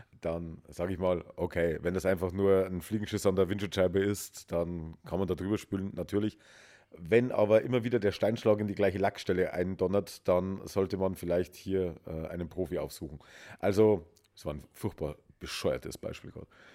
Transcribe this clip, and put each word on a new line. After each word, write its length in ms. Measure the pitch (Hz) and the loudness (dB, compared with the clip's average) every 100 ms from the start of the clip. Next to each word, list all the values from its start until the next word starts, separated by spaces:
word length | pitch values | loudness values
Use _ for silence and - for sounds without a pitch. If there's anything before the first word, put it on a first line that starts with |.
| - - | -20 -8
dann 420 | 85 85 82 80 - | -4 -4 -8 -14 -16
sag 220 | - 90 | -6 -4
ich 80 | 87 | 0
mal, 260 | 92 90 - - | 0 0 -4 -6
okay, 420 | 87 87 85 78 | -2 0 0 0
wenn 120 | 87 | -2
das 120 | 92 92 | 0 0
einfach 260 | 92 92 | 0 -2
nur 340 | 95 98 95 95 | 2 4 4 4
ein 140 | 90 | -4
Fliegenschiss 460 | - 107 104 101 101 | -4 -4 -2 0 2
an 100 | 95 | 4
der 120 | 90 | 2
Windschutzscheibe 520 | 101 98 95 92 98 | 0 -2 0 2 2
ist, 500 | 101 101 - - - | 0 -2 -8 -16 -6
dann 440 | 87 85 85 80 80 | -4 -2 -6 -10 -14
kann 140 | - 87 | -6 -4
man 100 | 92 | -2
da 60 | |
drüber 240 | 92 95 104 | -2 -2 -4
spülen, 340 | - 98 98 | -4 -6 -6
natürlich. 440 | - - 101 104 - - - - - _ - | -8 -4 -2 -2 -6 -20 -20 -20 -20 _ -16
Wenn 360 | 82 113 123 | 4 4 4
aber 300 | - 104 110 | 2 6 6
immer 200 | 117 123 | 4 0
wieder 160 | 113 117 | 2 2
der 140 | 101 | 2
Steinschlag 480 | - 104 113 110 104 | 2 0 2 2 2
in 80 | 104 | 0
die 60 | |
gleiche 240 | 95 98 95 | 2 2 2
Lackstelle 540 | 98 - - 92 87 | 0 0 -2 0 0
eindonnert, 760 | 90 92 95 92 98 87 - - | 0 -2 0 0 0 -2 -4 2
dann 360 | 90 95 95 95 | 2 2 -6 -4
sollte 300 | 101 95 98 | -2 0 0
man 200 | 95 90 | -2 -2
vielleicht 400 | 85 87 87 - | 0 0 0 -8
hier, 400 | 95 95 90 78 - | -4 -2 -2 -6 -10
äh, 220 | 80 80 | -8 -8
einen 200 | 87 80 | -8 -8
Profi 300 | - 90 85 | -6 -6 -4
aufsuchen. 400 | 73 - 76 73 - - - - | -6 -8 -12 -12 -18 -20 -20 -2
Also, 480 | 101 98 110 95 - _ _ | 0 6 6 4 -2 _ _
es 120 | - - | -12 -10
war 80 | |
ein 80 | 73 - | -10 -14
furchtbar 440 | - 107 - 78 - _ _ | -10 -10 -6 -8 -10 _ _
bescheuertes 580 | 80 - 90 65 76 - | -12 -4 -2 -2 -6 -10
Beispiel 320 | - - - | -12 -12 -14
gerade. 160 | - - - - | -18 -20 -20 -20